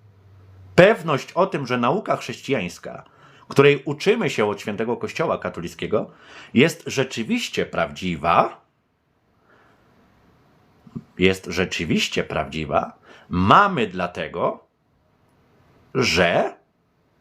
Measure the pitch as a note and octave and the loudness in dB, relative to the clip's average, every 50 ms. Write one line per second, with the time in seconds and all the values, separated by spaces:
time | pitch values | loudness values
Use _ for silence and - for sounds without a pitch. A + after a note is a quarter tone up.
0 | - - _ _ _ - - - - - - - - - - - F3+ G#3 A3+ F#3 | -20 -20 _ _ _ -20 -20 -20 -20 -20 -20 -20 -20 2 6 8 8 8 6 4
1 | D#3 E3 C#3 B2 - - - E3 F#3+ F#3 - D3+ C3+ A#2 B2+ B2 A#2+ B2 D#3+ G#3+ | 0 -2 -2 -2 -2 -2 0 0 0 0 0 -4 -4 -2 0 2 2 2 2 0
2 | G#3+ - C#3+ - - - A#2 - - - C3+ A#2 F2+ E2+ - - - A#1+ - - | 0 -2 -4 -4 -4 -8 -12 -10 -4 -4 -2 -2 -2 -6 -10 -12 -14 -14 -16 -16
3 | - _ _ _ - - - - - - - - C#3 C#3+ C#3+ C#3 - D3+ C#3 - | -18 _ _ _ -20 -20 -20 -20 -18 0 4 6 6 6 6 4 0 -6 -8 0
4 | - G3 A3+ A#3+ F#3+ C3+ - - G#2+ G#2 G2+ G2 - A2 G2+ F#2+ A2+ A#2+ A#2+ A#2 | 2 2 2 2 0 -2 0 0 0 0 0 -4 -6 -8 -6 -4 -4 -4 -4 -4
5 | G#2+ G#2 - - E3 C3+ F#2 F2 - F2+ - F2 E2+ E2+ - - F2+ E2 G2 A2+ | -6 -6 -6 -4 -2 -2 -2 -2 -4 -6 -8 -8 -10 -10 -8 -8 -4 -2 -2 -2
6 | - - - - - - - - - - - A2+ C#3+ E3 - - - - G2+ C3+ | -2 -6 -10 -20 -20 -20 -20 -20 -16 -2 2 4 4 4 2 -2 -10 -6 -4 -4
7 | B2+ - - A#2+ A2 E3 A#3 B3 - - - G2+ F2 - - E2+ E2+ D#2 D2+ - | -4 -4 -4 -8 -6 -4 -4 -4 -4 -4 -4 -4 -6 -4 -4 -4 -4 -4 -6 -6
8 | F#2+ F2+ E2+ C#2 D2+ E2 F2 A#2+ G#3 F4 - - _ _ _ _ _ _ _ _ | -6 -6 -6 -2 0 2 2 2 2 0 -4 -12 _ _ _ _ _ _ _ _
9 | _ _ _ _ _ _ _ _ _ _ _ _ _ _ _ _ _ _ _ _ | _ _ _ _ _ _ _ _ _ _ _ _ _ _ _ _ _ _ _ _
10 | _ _ _ _ _ _ _ _ _ _ _ _ _ _ _ _ _ - - - | _ _ _ _ _ _ _ _ _ _ _ _ _ _ _ _ _ -18 -16 -16
11 | - _ _ - F2+ F#2+ F#2+ - - F2+ F2+ F2+ F#2 F2+ - - E2 D#2 - A3 | -16 _ _ 2 2 2 2 0 -4 -6 -4 -2 -2 -2 -4 -4 -4 -2 -2 -2
12 | - - - - D#2+ - D#2 D#2 D2+ C#2 D#2 D#2+ D2+ C#2 D2+ - - - - _ | -2 -2 -2 -4 -4 -4 -4 -6 -6 -6 -6 -8 -4 -2 0 -2 -2 -2 -8 _
13 | _ - - - - - F2 F2+ F#2 G#2 C#3+ F#3+ G3+ G3+ F#3 C3+ A2 F#2 F2+ F#2 | _ -20 -20 -20 -12 -4 -2 0 4 6 6 6 6 4 2 -2 -2 -2 -4 -4
14 | F2+ - - F#2 D#2+ D2 D2 F2 B2 G#3 - - _ _ _ _ _ _ _ _ | -6 -6 -6 -8 -8 -6 -4 -4 -4 -4 -4 -6 _ _ _ _ _ _ _ _
15 | _ _ _ _ _ _ _ _ _ _ _ _ _ _ _ _ _ _ - C3 | _ _ _ _ _ _ _ _ _ _ _ _ _ _ _ _ _ _ -2 0
16 | B2 G#2+ F#2 F2+ F2 E2+ F#2+ E3+ - - - - _ _ _ _ _ _ _ _ | 0 2 2 4 4 4 2 2 0 -2 -6 -12 _ _ _ _ _ _ _ _
17 | _ _ _ _ | _ _ _ _